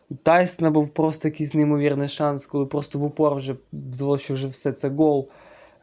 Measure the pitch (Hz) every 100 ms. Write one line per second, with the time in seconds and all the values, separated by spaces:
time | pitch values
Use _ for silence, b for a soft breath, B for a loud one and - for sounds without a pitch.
0 | _ 135 - 175 180 - 165 156 147 -
1 | 160 156 156 151 147 151 147 147 143 139
2 | 143 - 147 143 - 143 139 147 139 143
3 | 147 147 151 139 135 131 _ 147 139 127
4 | 139 139 - 135 135 131 139 135 139 139
5 | 156 143 135 B B B B B